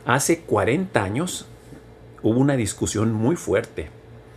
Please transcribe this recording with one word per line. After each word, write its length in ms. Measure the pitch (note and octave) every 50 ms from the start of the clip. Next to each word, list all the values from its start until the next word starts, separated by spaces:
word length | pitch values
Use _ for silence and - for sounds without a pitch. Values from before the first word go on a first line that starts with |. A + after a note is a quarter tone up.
| -
hace 360 | D3 A#2+ C#3 - - E3+ -
cuarenta 600 | - - A#2 G#2 F#2+ G#2+ B2+ F3+ F#3+ F#3 - A#2+ G2+
años 440 | F#2 G#2 C3 F3 F#3 - - - - - - - - - - - - - - - - - - -
hubo 160 | A2 A2+ B2+
una 160 | C3+ C#3+ C#3
discusión 560 | B2+ A2 F#2+ - - G#2+ G2 - G#2 A2 A2+ A2+
muy 220 | G#2+ A2+ B2 F3
fuerte, 520 | F3 - - F2+ G#2+ A#2 - - - D#2+ - - - - - - - - - -